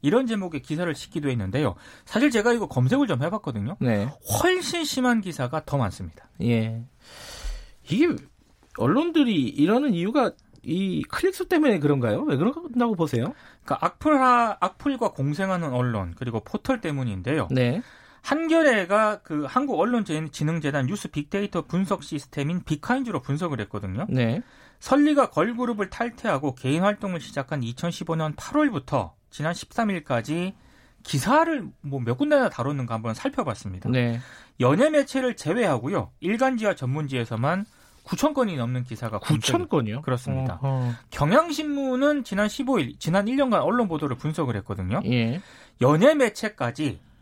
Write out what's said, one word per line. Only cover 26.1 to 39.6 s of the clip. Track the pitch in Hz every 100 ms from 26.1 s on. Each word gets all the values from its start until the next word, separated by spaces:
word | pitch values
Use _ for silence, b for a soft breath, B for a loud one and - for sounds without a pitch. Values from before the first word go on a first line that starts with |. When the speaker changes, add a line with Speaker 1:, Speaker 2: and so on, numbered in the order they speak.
| 226 226 147 143
Speaker 1:
개인 | 127 131 151
활동을 | 196 208 202 175
시작한 | - - 135 151
이천십오 | 117 120 175 170 165 160
년 | 156
팔월부터 | 147 - 294 302 196 - 139 90 - _
지난 | - 147
십삼 | 170 - - 220
일까지 | 185 - 123 107 160 180 190 b b b b
기사를 | - 143 123 285 330 311 160 -
뭐 | 147 135
몇 | 120 131
군데나 | 285 294 240
다뤘는가 | - 123 143 120
한번 | 113 113
살펴봤습니다. | 110 269 277 180 110 101 92 -
Speaker 2:
네. | 127 120 117 B B B _
Speaker 1:
연예 | 123 151 294
매체를 | 302 277 269 254 233
제외하고요. | 147 202 214 131 123 185 101 -
일간지와 | 165 220 262 254 214
전문지에서만 | 185 127 139 147 131 113 110 131 180 202 b b b
구천 | - 190 294
건이 | 285 233 160
넘는 | 117 127
기사가 | 123 113 117 110
Speaker 2:
구천 | - 151 107 -